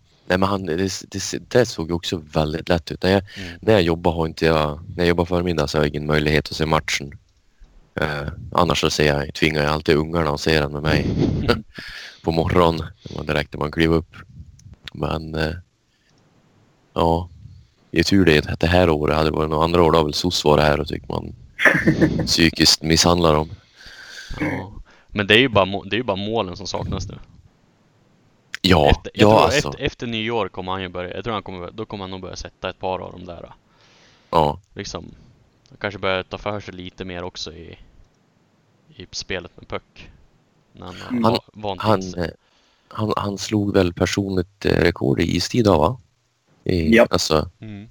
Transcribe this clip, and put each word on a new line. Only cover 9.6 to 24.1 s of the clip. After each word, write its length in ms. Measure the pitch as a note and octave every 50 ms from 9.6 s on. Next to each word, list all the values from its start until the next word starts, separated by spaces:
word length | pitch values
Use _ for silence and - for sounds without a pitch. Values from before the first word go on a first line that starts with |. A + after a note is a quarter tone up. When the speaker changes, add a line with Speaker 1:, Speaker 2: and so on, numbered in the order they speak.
| D2
Speaker 1:
jag 80 | D2+ D#2
alltid 220 | D#2 - - D#2
ungarna 340 | D2+ D#2 D#2+ E2 E2+ D#2+ D2
att 100 | D2 C#2+
se 180 | - E2 D#2+ D#2
den 100 | D2 C#2+
med 100 | D2 D2 D2
mig 220 | D#2 D2+ D2 D2 - - - - - - - - A#2+ A#2 - -
<laughs> 600 | - - - - - - - - - - - -
på 80 | F2
morgonen. 560 | E2 E2 D#2+ F2 F2 F2+ F2 E2 E2 D#2+ D#2 D#2+ - _ -
Det 120 | - D#2 D2+
var 60 | D#2
direkt 300 | D2 D2+ D2+ D2 - -
när 60 | D2+
man 120 | D2 D2
kliver 240 | - E2 E2 D#2+ E2
upp. 200 | D#2+ E2 - - - - - - - - - - - - - - - - - -
Men, 420 | D2+ D2+ D2+ D#2 D#2+ D#2+ D#2+ D#2
eh, 180 | D#2+ D#2+ D#2 D#2+ F2 - _ _ _ _ _ _ _ _ _ _ _ _ _ _ _ _ _ _ _ _ _ _ _ _ _ -
ja, 360 | - E2 E2 E2 E2+ F2 - - - - - - - - _ _ _ _ _
det 80 | - E2+
är 40 | E2+
tur 220 | - G2+ G2 F#2
det 220 | E2 D2+ D2 - -
att 100 | - -
det 80 | E2 E2
här 220 | F2 F2+ F#2 E2+
året 260 | D#2 D2+ D2+ D2+ D2+ D#2
hade 140 | D#2+ D#2
varit 180 | D#2 D2+ D#2 D#2
några 140 | D#2 D2+ E2
andra 200 | E2 E2+ F2 E2+
år. 80 | D#2+
Det 60 | D#2+ E2
hade 60 | D#2
varit 120 | D2+ D2 -
några 60 | - F2+
andra 0 |
år, 40 |
då 60 | - -
hade 0 |
väl 40 |
soc 40 | -
varit 180 | D2+ D2+ D2+ D2+
här 160 | D2+ D2 D2+
och 80 | D2 -
tycker 200 | - - - -
man 280 | G1+ G1+ G1+ G1+ - - - - - - - - - -
Speaker 3:
<laughs> 480 | - - - - - - - D#2+ E2
Speaker 1:
psykiskt 560 | - - - E2 D#2+ - - D#2 - - -
misshandlar 520 | D#2 D#2 D#2+ D#2 - E2+ F2 F2 E2+ D#2+ D2+
dem. 160 | D2+ D#2 D#2 - - _ _ _ - - - - - - -